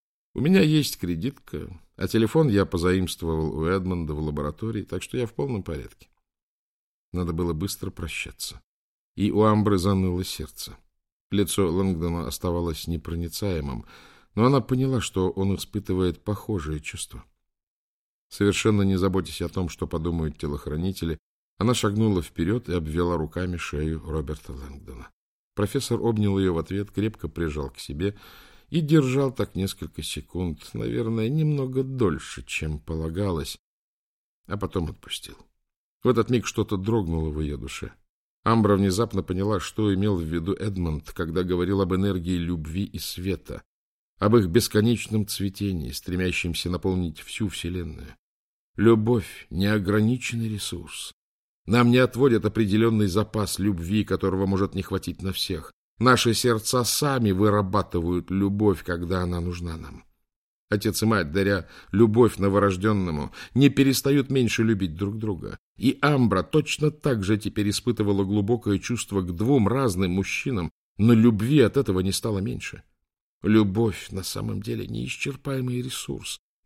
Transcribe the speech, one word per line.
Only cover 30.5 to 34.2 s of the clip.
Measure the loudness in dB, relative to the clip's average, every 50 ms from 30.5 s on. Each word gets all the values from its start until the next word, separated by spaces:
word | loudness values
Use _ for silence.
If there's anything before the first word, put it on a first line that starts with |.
| -6 -8 -12 -12 -8
наверное, | -6 -6 -4 -4 -2 -2 -2 -2 -2 -2
немного | 0 0 0 2 0 0 0 -2 -2 -2 -4 -4
дольше, | -4 0 0 2 2 2 -2 -6 -10 -14 -14 -12
чем | -10 -8 -6 -4 -4 -6 -6
полагалось, | -6 -6 -6 -4 -4 -4 -4 -2 -2 -2 -2 -2 -4 -6 -10 -14 _ _ _ _ _ _ _ _ _ _ _ _